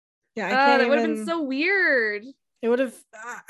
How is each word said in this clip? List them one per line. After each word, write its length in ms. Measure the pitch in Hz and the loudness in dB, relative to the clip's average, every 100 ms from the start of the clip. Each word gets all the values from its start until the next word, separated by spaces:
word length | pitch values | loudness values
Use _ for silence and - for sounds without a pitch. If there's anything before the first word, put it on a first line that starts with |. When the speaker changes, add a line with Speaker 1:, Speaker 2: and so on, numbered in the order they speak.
| _ _ _ - | _ _ _ -8
Speaker 1:
Yeah, 100 | 185 | -2
I 40 | |
Speaker 2:
Uh, 40 | 247 277 | 2 4
Speaker 1:
can't 160 | 277 | 4
Speaker 2:
that 60 | 240 | 4
would 80 | 233 | 2
have 60 | 226 | 0
Speaker 1:
even 80 | 220 | -2
Speaker 2:
been 100 | 220 | -4
so 160 | 339 | -4
weird. 840 | 277 262 339 392 349 269 220 208 240 - _ _ | -4 -2 0 2 2 2 0 -4 -10 -20 _ _
Speaker 1:
It 60 | 226 | 0
would 100 | 247 | 0
have, 140 | 262 - _ | 0 -6 _
I, 260 | - 233 226 | -18 -16 -10